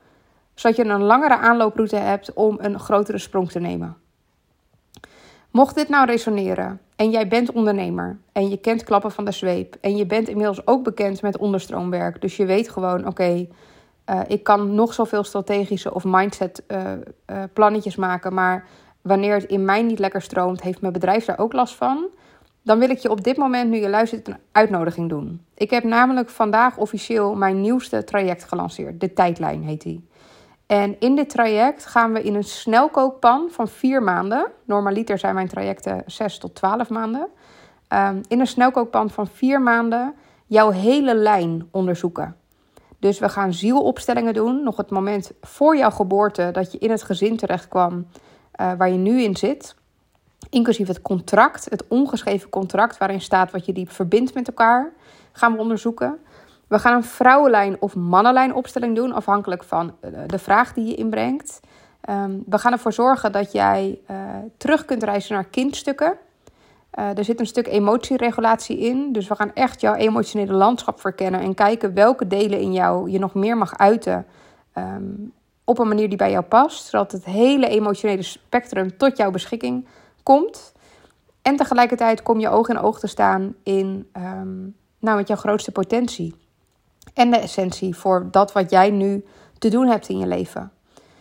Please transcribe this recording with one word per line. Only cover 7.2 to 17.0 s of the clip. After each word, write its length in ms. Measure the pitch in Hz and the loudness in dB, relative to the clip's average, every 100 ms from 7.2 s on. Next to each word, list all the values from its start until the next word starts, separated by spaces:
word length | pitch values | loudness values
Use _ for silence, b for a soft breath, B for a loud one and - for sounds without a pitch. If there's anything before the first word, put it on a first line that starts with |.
| 202 | 0
bent 240 | 233 240 | 0 0
ondernemer 640 | 233 214 196 180 180 180 202 _ | 0 0 0 -2 -4 -6 -10 _
en 160 | 202 196 | -4 -2
je 80 | 196 | -2
kent 280 | 226 226 | -2 -2
klappen 280 | - 202 208 | 0 0 0
van 120 | 202 | -6
de 80 | 202 | -8
zweep 440 | - 185 180 185 - | -4 -2 -4 -6 -6
en 160 | 202 202 | -4 -2
je 100 | 185 | 0
bent 220 | 214 220 | 0 -2
inmiddels 380 | 208 208 190 - | -2 -2 0 0
ook 180 | 254 | 2
bekend 380 | 240 - 202 190 | 0 -2 -4 -2
met 160 | 202 196 | -4 -2
onderstroomwerk, 800 | 208 190 - 185 180 180 175 - | -2 -2 -4 -6 -4 -4 -4 -4
dus 160 | 190 - | -6 -2
je 80 | |
weet 240 | 190 196 226 | 0 0 -2
gewoon, 380 | - 185 180 190 | -4 -2 -2 -4
"Oké, 400 | 185 180 175 175 b b b b b | -2 0 0 -4 b b b b b
eh, 160 | - 185 190 | -6 -6 -2
ik 160 | 208 | -2
kan 320 | 208 208 202 | 2 2 2
nog 200 | 208 233 | 0 0
zoveel 300 | 233 220 208 | 0 -2 -2
strategische 720 | 202 202 190 202 196 196 - | -4 -6 -4 -4 -2 -6 -6
of 100 | 185 | -6
mindset, 580 | 185 185 202 - 185 - - | 0 2 2 -2 -8 -8 -10
eh, 260 | 196 190 | -8 -8
eh, 500 | 190 | -10